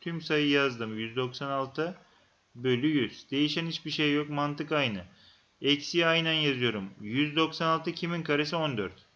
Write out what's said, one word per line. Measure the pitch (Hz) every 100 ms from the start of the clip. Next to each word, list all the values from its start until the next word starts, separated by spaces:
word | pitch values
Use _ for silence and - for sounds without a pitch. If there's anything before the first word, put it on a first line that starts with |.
tüm | 170 165
sayıyı | 156 151 147
yazdım, | 143 139 117 110 110
yüz | 113 120
doksan | 127 123 139
altı | 139 131 156 160 190 - _ _ _ _ 120
bölü | 127 120 147
yüz. | 151 107 - -
Değişen | 135 147 165 165
hiçbir | 156 156
şey | 147 151
yok, | 147 147
mantık | 147 147 147 147
aynı. | 156 131 98 87 - - _ _ _
Eksiyi | 135 143 - 170 165
aynen | 165 160
yazıyorum. | 160 147 127 120 107 95 -
Yüz | 104 123 151 147
doksan | 160 156 165
altı | 160 160
kimin | 170 170 170
karesi? | 147 147 147 170
On | 151 117
dört. | 95 - -